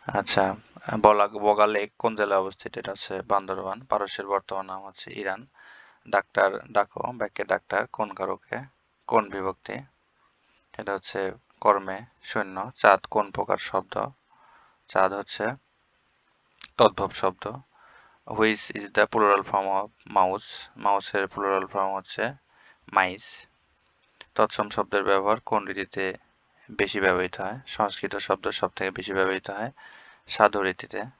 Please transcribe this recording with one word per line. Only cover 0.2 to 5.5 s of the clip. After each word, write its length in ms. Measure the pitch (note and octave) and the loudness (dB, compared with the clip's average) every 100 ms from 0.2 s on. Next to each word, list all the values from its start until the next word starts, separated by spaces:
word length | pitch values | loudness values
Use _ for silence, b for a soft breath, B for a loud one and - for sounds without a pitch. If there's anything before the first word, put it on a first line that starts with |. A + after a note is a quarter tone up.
| G2 - F#2+ G2 _ - - G#2+ | 0 2 2 0 _ -16 -8 4
বলা, 260 | G#2+ G#2 G#2 | 6 6 4
বগা 400 | G#2 G#2 G#2 G#2+ | 2 2 6 4
লেক 240 | G#2+ G#2 _ | 2 -4 _
কোন 160 | A#2 G#2+ | -4 0
জেলায় 240 | G#2 G2 | 2 2
অবস্থিত? 380 | F#2+ F#2+ A2 - | 0 -8 -12 -10
এটা 140 | G2 | -10
হচ্ছে 300 | G2 - F#2+ | -10 -8 -8
বান্দরবান। 600 | - G2+ F#2+ F#2+ F#2+ G#2 | 0 -2 0 -6 -6 -8
পারস্যের 460 | C3 G#2 G2+ - G2 | -2 -2 -2 -8 -2
বর্তমান 380 | G2 - G2 F#2+ | -2 -2 -10 -8
নাম 200 | F#2+ G2 | -12 -14
হচ্ছে 260 | F#2+ - | -18 -16
ইরান। 360 | G#2 G2 G2 B2+ | -8 -6 -8 -12